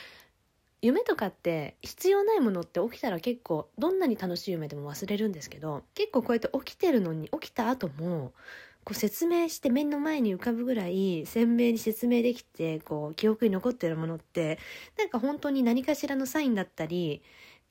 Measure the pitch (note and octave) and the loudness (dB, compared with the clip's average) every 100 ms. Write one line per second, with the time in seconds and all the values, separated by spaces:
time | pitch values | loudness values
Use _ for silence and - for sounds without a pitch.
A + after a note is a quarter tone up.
0 | - - - _ _ _ _ _ A3+ D#4 | -16 -20 -20 _ _ _ _ _ 2 4
1 | A#4+ E4 G3 - F3 E3 D3 - - - | 2 0 -2 -2 -2 -2 -4 -10 -16 0
2 | F4+ G4 G4+ A4 A#3 F#3 E3 - A3 - | 4 4 4 4 4 2 -2 -2 -2 -2
3 | C4 F3 A#3+ B3 - D#3+ - - D4+ F#4+ | -2 -2 -2 -4 -2 -4 -4 -4 0 2
4 | E4+ G#3 F#3 E3+ - E3+ D3+ D3 C#3+ D3 | 2 0 -2 -4 -4 -4 -4 -8 -10 -8
5 | F#3+ G#3 A3 E3 - - D#3 D3 - - | -4 0 0 -2 -10 -10 -6 -6 -8 -4
6 | G#4+ C4 A3+ A#3 - C#4 - - F#4 C4 | 0 0 2 0 0 -4 -6 0 2 4
7 | F3 D#3+ D#3 D#4 - - A3+ B3+ F3 C#3 | 2 -2 -4 -6 -6 -4 -2 -2 -4 -4
8 | E3+ E3+ B2+ - - - - _ - G#3 | -4 -2 -4 -10 -20 -20 -20 _ -10 -2
9 | G#3+ - E4+ F4 E4+ - C#4 B3 D4 D4 | -2 0 0 2 0 -2 0 2 2 0
10 | D4+ D#4 A3 F#3 A#3+ A#3 A#3+ A#3 F3+ F#3+ | -2 0 0 0 -2 -2 0 -2 0 0
11 | G3 E3+ - A3+ A#3 A#3 A#3+ A3+ A3 G#3+ | 0 0 -2 2 4 4 4 2 0 0
12 | A#3+ A#3+ A#3 A#3+ - - E3 D#3 - D3+ | 2 4 4 0 -6 -6 -4 -4 -4 -6
13 | D3+ D#3+ G#3+ A3 A3+ F#3 D#3+ D3+ E3+ D#3+ | -4 0 2 4 2 2 0 0 -2 -2
14 | D#3+ E3 - - D#3 D#3+ - - - - | -4 -6 -6 -2 -2 -2 -8 -16 -10 -4
15 | G4+ A#3+ C4 D4 D4 C#4 A#3 A#3+ C4 D4 | -2 0 -2 -2 0 2 4 2 2 -2
16 | C#4 C4+ C4 D#4 C#4 G#3+ F3+ - D#3+ F3 | -2 -2 -2 0 2 2 -2 -6 -4 -2
17 | E3 C#3+ - - - - _ | -2 -4 -8 -20 -20 -20 _